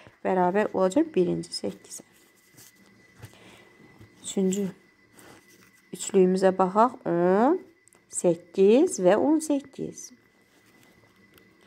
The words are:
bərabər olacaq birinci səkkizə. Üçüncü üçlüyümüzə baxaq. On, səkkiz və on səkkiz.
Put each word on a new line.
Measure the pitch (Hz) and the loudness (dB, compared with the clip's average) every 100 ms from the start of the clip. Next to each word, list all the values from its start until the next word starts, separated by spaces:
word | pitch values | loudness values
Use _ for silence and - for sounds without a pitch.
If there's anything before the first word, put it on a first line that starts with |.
| - _ | -20 _
bərabər | 202 185 180 202 214 | -4 0 0 0 -2
olacaq | - 185 226 320 - | -2 0 0 0 0
birinci | 175 170 165 - | -2 -2 -8 -10
səkkizə. | 202 185 - - - _ _ _ _ - - _ _ _ _ - - - - - - _ - - - _ | -10 -12 -18 -20 -20 _ _ _ _ -20 -20 _ _ _ _ -20 -20 -20 -20 -20 -20 _ -20 -20 -20 _
Üçüncü | - - 190 190 190 - _ _ _ - - - _ _ _ _ _ - | -10 -4 -2 -2 -6 -8 _ _ _ -20 -20 -20 _ _ _ _ _ -14
üçlüyümüzə | - 196 185 185 190 185 | -2 2 4 4 0 2
baxaq. | 190 202 240 247 - | 0 2 0 0 -4
On, | 170 175 190 247 370 - _ _ _ _ | 0 2 2 2 0 -6 _ _ _ _
səkkiz | - 180 170 - - 196 240 349 - | -4 -2 -2 -4 2 4 6 2 0
və | 180 208 | 2 2
on | 269 311 | 2 0
səkkiz. | 302 285 277 - 156 175 - - _ _ _ _ _ _ _ _ _ _ _ _ _ _ | -2 -6 -6 -14 -14 -14 -20 -20 _ _ _ _ _ _ _ _ _ _ _ _ _ _